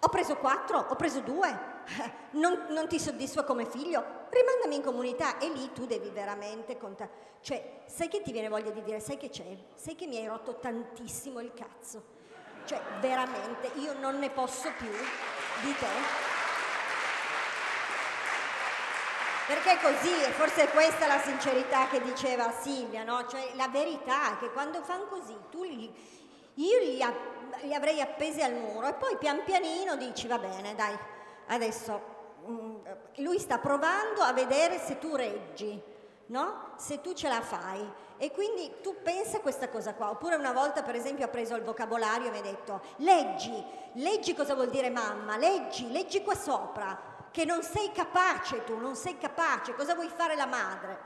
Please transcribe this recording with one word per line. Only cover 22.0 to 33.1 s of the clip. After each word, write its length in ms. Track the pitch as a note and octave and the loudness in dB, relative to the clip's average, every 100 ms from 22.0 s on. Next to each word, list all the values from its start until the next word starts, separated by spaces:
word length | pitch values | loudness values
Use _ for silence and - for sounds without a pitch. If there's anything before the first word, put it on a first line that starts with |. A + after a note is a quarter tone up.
diceva 500 | A#3+ B3+ C4 B3 A#3 | 0 0 0 2 2
Silvia, 540 | - C#4 C4+ A3+ G#3+ | 0 -2 -2 -4 -6
no? 220 | A3 B3 A#3+ | -2 -2 -2
Cioè, 240 | C4 C4 | -6 -6
la 140 | C4 C4 | 0 2
verità 640 | C4 D#4+ D#4 - C4+ C#4 | 4 2 0 0 2 2
è 60 | G#3 | 0
che 120 | A#3+ | -4
quando 320 | A#3 D4 E4 | -2 -2 -4
fan 240 | - F4+ G4+ | -4 -4 -4
così, 280 | F#4+ A#3+ A3 F#3 | -8 -8 -12 -12
tu 120 | D#4+ | -8
li, 280 | F#4 C4 A3+ - - - - - - | -6 -6 -10 -14 -20 -20 -20 -20 -16
io 240 | - E4 B4 | -2 6 6
li, 240 | F#4 C4 | 6 2
a-, 120 | B3 A#3+ - - - - | 0 0 -6 -10 -10 -8
li 120 | C#4+ | -4
avrei 260 | D4 C#4+ D#4 | 0 2 2
appesi 400 | C4+ - D4+ D4 | 2 0 -2 2
al 140 | C#4 | 2
muro 320 | A#3+ A3 G#3+ B3+ | 0 -4 -2 -2
e 80 | |
poi 220 | C#4+ C4 F#4+ | 0 0 0
pian 260 | D4 C#4+ | 2 2
pianino 520 | G#4+ F#4+ E4+ E4 F#4+ C#4+ | 4 2 2 -2 -2 -2
dici: 320 | B3+ A3+ A#3+ | -4 -6 0
"Va 100 | A#3 | 0
bene, 360 | F#3+ F#3+ G3+ | 0 -6 -6
dai, 220 | G#3 G#3 G3+ - - - - - | -2 -2 -2 -8 -14 -16 -18 -2
adesso, 520 | A#3 A3+ G#3+ - G#3 - - - - F3 | 0 0 -2 -4 -6 -6 -14 -16 -16 -10
mm, 300 | A#3 A3+ A3 F3+ F#3+ - | -8 -8 -10 -12 -14 -14